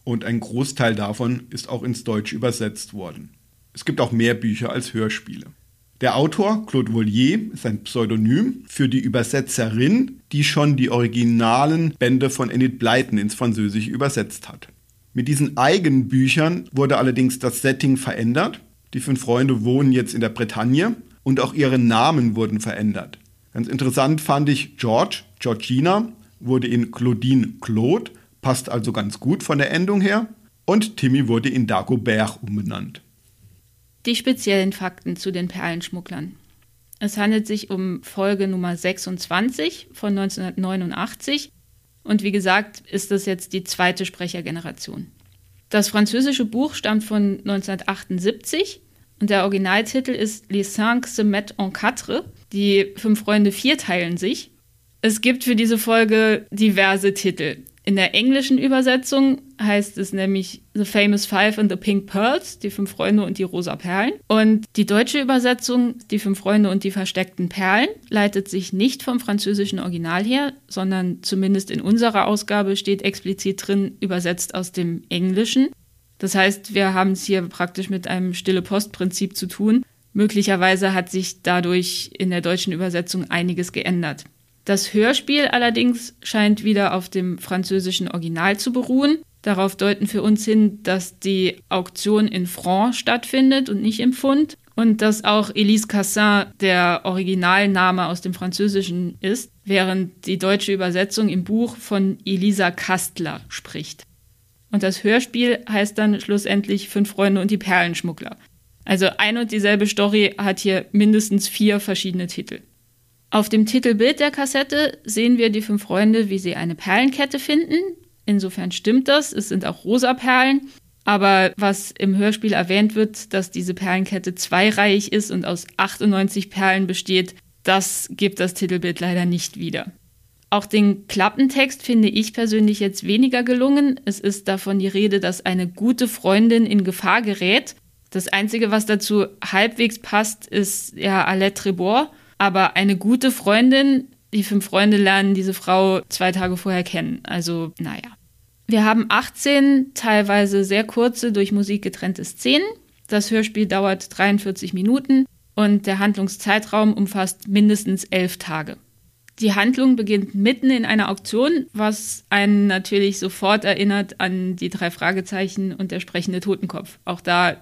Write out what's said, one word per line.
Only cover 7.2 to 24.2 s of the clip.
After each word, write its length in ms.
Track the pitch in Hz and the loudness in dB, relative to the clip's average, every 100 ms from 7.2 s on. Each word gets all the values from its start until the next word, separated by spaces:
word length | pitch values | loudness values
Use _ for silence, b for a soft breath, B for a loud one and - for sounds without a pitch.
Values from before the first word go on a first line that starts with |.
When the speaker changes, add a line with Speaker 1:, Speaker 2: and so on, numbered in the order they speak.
| 131 214 220 | 2 2 -2
Speaker 1:
ist 140 | - 117 | -6 -6
ein 180 | 104 | -6
Pseudonym 800 | - 123 110 110 110 147 254 - - | -6 -4 0 2 2 2 0 -4 -8
für 180 | - 131 | -2 0
die 140 | 127 | 0
Übersetzerin, 1200 | 131 123 117 139 131 - 113 110 139 233 262 - _ | 0 -2 -2 -2 -2 -4 -2 2 2 4 0 -6 _
die 140 | 143 147 | -2 0
schon 320 | 156 147 135 | 2 2 4
die 140 | 127 | 2
originalen 1040 | 120 120 120 120 117 113 123 151 160 165 - | 2 0 2 2 4 4 4 2 2 0 0
Bände 300 | 123 131 135 | 2 2 2
von 200 | 131 123 | 0 -2
Enid 300 | 120 131 127 | 0 0 0
Blyton 380 | 117 123 131 107 | 2 2 2 0
ins 180 | 104 - | -2 -2
Französische 540 | 120 107 104 107 110 | -2 0 -2 -2 -4
übersetzt 580 | 123 139 120 101 - - | -2 -2 -2 -6 -10 -18
hat. 220 | - - _ _ _ _ | -20 -20 _ _ _ _
Mit 140 | 127 127 | -4 -2
diesen 300 | 143 147 143 | 0 0 2
eigenen 500 | 135 190 156 135 127 | 2 4 4 2 2
Büchern 600 | 131 131 165 156 175 - | 2 2 2 0 -2 -4
wurde 280 | 131 139 123 | -2 2 2
allerdings 400 | 131 123 131 127 | 2 2 0 0
das 220 | 123 - | -4 -2
Setting 360 | 135 135 143 131 | -2 0 0 0
verändert. 640 | - 113 113 139 208 - - _ _ | -2 -2 0 0 -2 -6 -18 _ _
Die 80 | 127 | -8
fünf 180 | 135 131 | -4 -2
Freunde 460 | - 120 135 120 113 | 0 2 2 2 2
wohnen 260 | 131 139 | 2 4
jetzt 220 | 127 117 | 2 0
in 80 | 120 | -2
der 80 | 113 | -4
Bretagne 640 | 110 110 - 117 139 214 226 B B | -2 -6 -2 0 2 0 -4 B B
und 180 | 135 131 | -2 0
auch 120 | 123 | 0
ihre 240 | - 135 131 | 0 2 4
Namen 580 | 120 113 139 156 120 107 | 4 4 4 4 2 0
wurden 240 | 110 107 | -2 -2
verändert. 580 | 110 101 107 95 - - _ _ _ | -4 -2 -2 -4 -8 -16 _ _ _
Ganz 140 | - 117 | -8 -6
interessant 540 | 127 131 127 135 156 | -2 -2 0 0 0